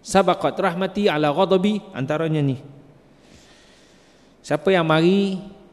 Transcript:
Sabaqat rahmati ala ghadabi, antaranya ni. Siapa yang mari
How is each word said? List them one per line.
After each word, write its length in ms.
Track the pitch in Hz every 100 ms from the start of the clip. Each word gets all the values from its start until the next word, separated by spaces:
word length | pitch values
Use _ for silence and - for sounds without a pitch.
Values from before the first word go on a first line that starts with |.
Sabaqat 560 | - 196 185 175 147 -
rahmati 480 | 196 170 185 196 202
ala 240 | 151 151
ghadabi, 500 | 143 190 185 196 208 -
antaranya 480 | - 131 151 165 156
ni. 160 | 139 131 - - - - _ _ - - - - - - _ _ _ _ _ _
Siapa 320 | - 151 -
yang 120 | 190 160
mari 520 | 156 170 196 196 190 - - -